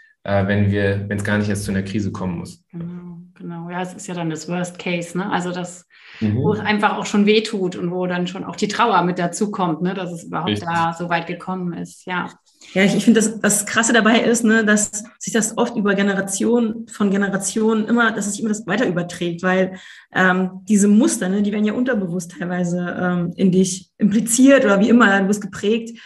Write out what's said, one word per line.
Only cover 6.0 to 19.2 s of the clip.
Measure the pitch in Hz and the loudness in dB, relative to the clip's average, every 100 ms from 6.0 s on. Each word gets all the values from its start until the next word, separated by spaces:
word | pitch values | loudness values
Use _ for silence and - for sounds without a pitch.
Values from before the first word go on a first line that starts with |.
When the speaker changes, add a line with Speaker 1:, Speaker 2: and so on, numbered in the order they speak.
| - - | -20 -4
Speaker 1:
Mhm. | 107 110 | -2 0
Speaker 2:
wo | 151 | 0
es | 208 | 0
einfach | 208 208 208 190 | 0 2 2 0
auch | 202 | 0
schon | 208 202 | 2 4
weh | 214 | 4
tut | 220 202 180 202 | 2 -2 -4 -4
und | 175 | -4
wo | 180 180 | -4 -2
dann | 180 180 | -2 -4
schon | 185 | -8
auch | - 165 | -10 -6
die | 208 | -4
Trauer | - 233 190 | 0 2 2
mit | 175 180 | 2 0
dazu | 175 175 208 | -4 -2 -4
kommt, | 202 180 156 | -2 -2 -2
ne? | 180 | -4
Dass | 190 175 | -4 -8
es | 165 | -10
überhaupt | 165 170 165 | -10 -6 -4
Speaker 1:
Richtig. | 202 170 | -4 -2
Speaker 2:
da | 170 165 165 | -2 -2 -2
so | 170 | -4
weit | 170 165 | -4 -4
gekommen | 175 - 185 180 | -10 -8 -6 -6
ist, | 175 175 - - | -6 -10 -14 -8
ja. | 180 - - _ _ - | -6 -6 -12 _ _ -6
Speaker 3:
Ja, | 185 | 2
ich, | 196 170 | 2 4
ich | - | 4
finde, | 220 | 4
das, | 220 - | 4 0
das | 208 202 - | 0 0 -2
Krasse | 220 233 | 0 2
dabei | 240 214 226 | 4 4 4
ist, | - 233 | 2 2
ne, | 226 220 214 | 4 4 4
dass | 208 208 - - - | 2 0 -6 -14 -14
sich | - | -4
das | 226 - - | -2 -2 -2
oft | 233 233 | -2 0
über | 202 | 0
Generationen, | 196 202 190 190 - 214 240 226 226 - | 2 0 0 -4 -2 0 2 0 -4 -8
von | - 202 | -2 0
Generationen | 196 196 190 196 220 220 220 208 | 2 0 -2 -4 0 2 2 2
immer, | 233 226 | 2 2
dass | 220 208 | 0 -4
sich | 196 | -4
immer | 220 | -4
das | 208 - | -4 -2
weiter | 208 226 | -2 0
überträgt, | 170 170 - | -2 -4 -6